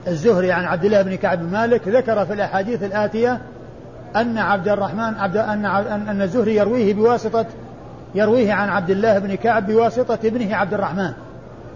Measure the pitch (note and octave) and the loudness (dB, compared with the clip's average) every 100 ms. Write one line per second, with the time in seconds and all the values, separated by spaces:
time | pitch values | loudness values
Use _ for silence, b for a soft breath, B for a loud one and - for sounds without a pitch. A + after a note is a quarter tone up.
0 | F#3 E3 A3 F3+ F#3 F3 F3 E3+ G3+ G#3 | -6 0 4 4 4 2 0 0 4 4
1 | F#3+ F#3 F#3+ F3 E3+ G3+ A#3 A#3 F#3 B3+ | 2 0 0 0 -2 0 2 2 2 2
2 | A#3 G#3 F3+ G#3 F#3+ F#3+ G3 A3 G3 G#3 | 2 0 0 -2 -2 -2 -2 -4 -2 -2
3 | G#3 A3 A#3+ B3 - - - - - - | -2 0 0 0 -6 -16 -18 -18 -18 -18
4 | - G#3 A#3+ A3 F3 F#3+ F#3 G3+ G3 G#3 | -6 -2 0 0 0 0 2 0 0 -2
5 | A3+ A3 G3 G#3+ A3 G#3 G3+ F#3+ G#3 G#3 | -4 -2 -2 0 0 -2 0 0 0 -4
6 | G#3 G3+ F#3+ B3 G#3+ G#3+ G3+ B3 G3+ G#3 | -4 -2 0 2 2 2 2 2 2 4
7 | A3+ A#3+ A3 A3+ A3+ - - - - - | 4 2 0 -2 -2 -6 -16 -18 -18 -18
8 | - F#3 G#3+ B3 G#3 G3 G3+ F#3 F3+ G3 | -6 0 2 4 4 2 0 0 0 2
9 | A3+ G3+ G3 F#3+ A3+ A3 G3+ A3 A3+ A#3+ | 4 4 2 0 2 2 2 4 4 2
10 | B3 A3 A3 A#3+ G3+ G3 F#3+ G#3 F3 F3+ | 0 0 0 0 -2 -2 -2 -2 -2 -2
11 | F3+ - - - - - - | -4 -6 -14 -18 -18 -18 -18